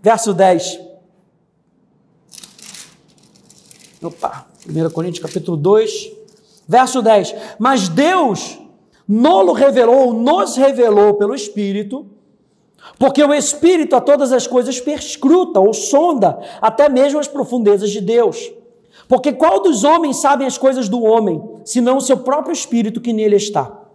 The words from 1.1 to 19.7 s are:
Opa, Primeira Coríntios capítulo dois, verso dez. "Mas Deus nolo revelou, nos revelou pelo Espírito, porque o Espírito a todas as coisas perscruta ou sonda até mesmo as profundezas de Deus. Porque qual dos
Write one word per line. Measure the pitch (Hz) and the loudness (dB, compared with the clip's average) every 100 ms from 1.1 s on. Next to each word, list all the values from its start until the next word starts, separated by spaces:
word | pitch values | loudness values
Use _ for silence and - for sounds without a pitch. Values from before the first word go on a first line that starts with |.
| _ _ _ _ _ _ _ _ _ _ _ _ - - _ - - - _ _ _ _ _ _ _ _ - - _ | _ _ _ _ _ _ _ _ _ _ _ _ -20 -20 _ -20 -20 -20 _ _ _ _ _ _ _ _ -20 -20 _
Opa, | 165 165 - 139 - _ | -16 -8 -10 -10 -20 _
Primeira | - 156 165 | -10 -4 -4
Coríntios | 160 175 170 | -4 -8 -8
capítulo | - 185 156 165 | -10 -10 -6 -4
dois, | 156 214 220 - - - - _ _ _ _ | 2 2 2 -4 -12 -20 -20 _ _ _ _
verso | 226 254 254 | 2 2 0
dez. | 220 214 185 - - - | 2 2 2 -10 -16 -4
"Mas | 226 269 190 | 0 0 -2
Deus | 165 294 370 294 190 - - - _ _ _ - | 0 0 2 0 -2 -8 -18 -20 _ _ _ -4
nolo | 208 262 381 381 | 0 2 4 2
revelou, | 233 277 233 233 262 254 | 4 2 4 4 4 2
nos | 226 240 349 381 247 | 0 0 0 0 2
revelou | 277 254 233 208 208 | 0 2 2 4 4
pelo | 208 202 | 2 -2
Espírito, | 269 - - 202 202 202 269 302 _ _ _ _ _ _ _ - _ | -4 -8 -8 -6 -6 -8 -10 -14 _ _ _ _ _ _ _ -20 _
porque | 262 269 | 0 2
o | 294 | 2
Espírito | 294 - - 339 359 311 269 | 2 -2 0 2 2 2 0
a | |
todas | 262 285 269 | 2 0 2
as | 254 - | 0 0
coisas | 247 240 262 | -2 -2 -6
perscruta | - 294 - - 269 349 349 202 | -6 -8 -10 -4 2 2 2 2
ou | 196 | 2
sonda | 220 - 277 339 285 190 - - - | 2 0 0 2 2 0 -2 -12 -4
até | 220 226 294 | -4 2 2
mesmo | 254 285 294 | 4 0 0
as | 285 | -6
profundezas | 285 254 247 208 202 208 | -8 -6 -2 2 2 0
de | 202 | -6
Deus. | 185 233 220 156 - - _ _ _ _ _ | -2 0 0 -2 -14 -18 _ _ _ _ _
Porque | 262 262 | 0 0
qual | 254 311 392 | 0 2 2
dos | 392 | 0